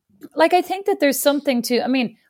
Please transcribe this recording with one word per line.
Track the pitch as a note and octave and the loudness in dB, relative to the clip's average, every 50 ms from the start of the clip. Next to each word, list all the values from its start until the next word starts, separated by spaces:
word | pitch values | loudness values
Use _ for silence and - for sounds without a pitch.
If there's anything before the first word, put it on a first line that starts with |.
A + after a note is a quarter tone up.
| _ _ _ _ - - - | _ _ _ _ -20 -10 -2
Like, | - D#4 E4 F4 | 0 2 4 4
I | F4+ - | 2 2
think | - F4+ F#4+ G4 | 0 -4 -6 -2
that | - G4 G4 | -4 -2 0
there's | - C#4+ C4 - | 2 0 0 2
something | - C#4+ C#4+ D4 - - C4 A#3+ A3+ | 0 0 0 0 0 -2 -2 -2 0
to, | - B3 A#3 - | 0 -2 -2 0
I | - | 0
mean, | B3+ C4+ B3 G3+ - _ _ _ | -2 -2 -2 -4 -6 _ _ _